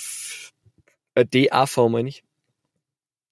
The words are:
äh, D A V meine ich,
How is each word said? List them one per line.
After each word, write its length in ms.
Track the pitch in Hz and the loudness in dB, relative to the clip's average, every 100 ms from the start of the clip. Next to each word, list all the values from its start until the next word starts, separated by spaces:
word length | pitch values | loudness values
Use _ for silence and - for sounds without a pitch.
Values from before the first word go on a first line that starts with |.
| - - - - - _ _ _ _ _ _ | -12 -12 -12 -14 -18 _ _ _ _ _ _
äh, 120 | - 120 | 0 2
D 240 | 127 139 | 2 2
A 160 | 127 139 | 2 0
V 220 | - 117 | 2 2
meine 200 | 117 127 | 0 -4
ich, 140 | - _ _ _ _ _ _ _ _ _ _ _ | -8 _ _ _ _ _ _ _ _ _ _ _